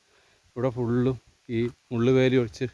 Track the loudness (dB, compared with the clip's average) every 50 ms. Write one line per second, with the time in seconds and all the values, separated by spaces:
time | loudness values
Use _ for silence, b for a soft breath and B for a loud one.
0 | b b b b b b b b b _ _ -4 -4 -4 -2 -2 -2 0 0 0
1 | 0 0 -2 -4 -8 _ _ _ _ -6 -4 -4 -4 -4 -6 _ _ -8 -4 0
2 | 2 2 4 4 4 4 4 2 0 -2 -4 -8 -10 -10